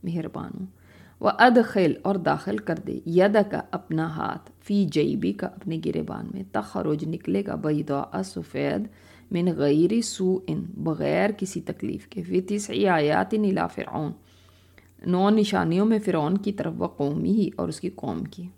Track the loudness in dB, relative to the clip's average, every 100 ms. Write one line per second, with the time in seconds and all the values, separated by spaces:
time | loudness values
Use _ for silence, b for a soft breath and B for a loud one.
0 | -4 -6 -6 -8 -10 -10 -12 B B B
1 | B B -2 6 8 8 4 4 2 2
2 | 0 0 0 0 -2 -4 -4 -6 -4 -8
3 | 2 4 6 6 2 -2 -6 -10 -4 -2
4 | -2 -4 -4 -6 -10 -20 -2 2 2 2
5 | 2 2 -2 -2 -6 -8 -6 -4 -2 -4
6 | -4 -8 -8 -10 -6 -6 -6 -4 -2 -2
7 | -2 -6 -2 -2 -2 -4 0 -2 0 -4
8 | -4 -6 -6 -8 -8 -4 -2 -2 -4 B
9 | B B B 0 0 2 4 4 4 2
10 | -2 -2 0 0 -2 -6 -6 -6 -4 -2
11 | 0 2 2 0 -6 -6 -8 -8 -6 -8
12 | -10 -10 -2 -2 0 -6 -4 0 2 4
13 | 4 2 0 0 0 0 -2 -4 -8 -4
14 | -6 -8 b b b b b b b _
15 | -2 2 4 4 4 2 2 2 4 2
16 | 2 0 2 0 -2 -4 -4 -4 -6 -2
17 | -2 0 0 2 2 -2 -6 -4 -8 -8
18 | -8 -6 -8 -10 -16